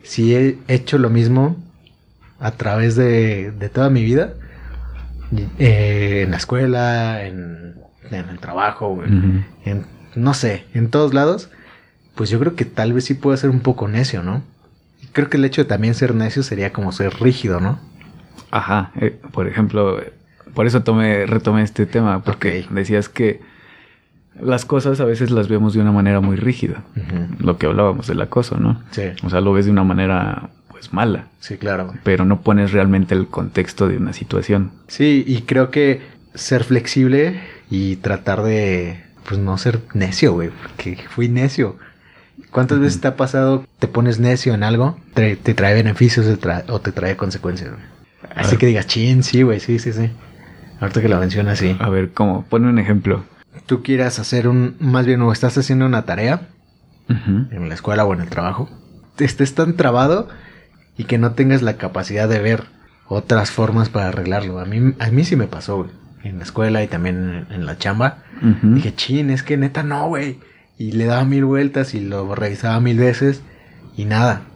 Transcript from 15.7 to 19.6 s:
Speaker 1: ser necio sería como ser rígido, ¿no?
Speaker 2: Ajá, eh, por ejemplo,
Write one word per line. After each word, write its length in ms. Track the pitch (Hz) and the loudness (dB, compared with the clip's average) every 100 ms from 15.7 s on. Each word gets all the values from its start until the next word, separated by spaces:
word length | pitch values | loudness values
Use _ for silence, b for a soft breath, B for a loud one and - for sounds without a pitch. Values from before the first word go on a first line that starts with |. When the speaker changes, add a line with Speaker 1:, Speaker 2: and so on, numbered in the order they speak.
| 101 110 117 | 0 0 2
Speaker 1:
ser 180 | 127 113 | 0 0
necio 280 | 110 139 | -2 -4
sería 280 | 127 98 98 | -4 -4 -4
como 180 | - 98 | -4 -6
ser 220 | 90 98 - | -4 -4 0
rígido, 400 | 123 127 110 87 | 0 0 -2 -2
¿no? 200 | 95 139 - - - - - - - | -2 -4 -8 -20 -20 -20 -20 -20 -6
Speaker 2:
Ajá, 400 | 110 98 101 95 - | -6 -2 -2 -2 -4
eh, 200 | 107 - - | -4 -4 -10
por 160 | - 92 | -6 -4
ejemplo, 520 | 104 | 0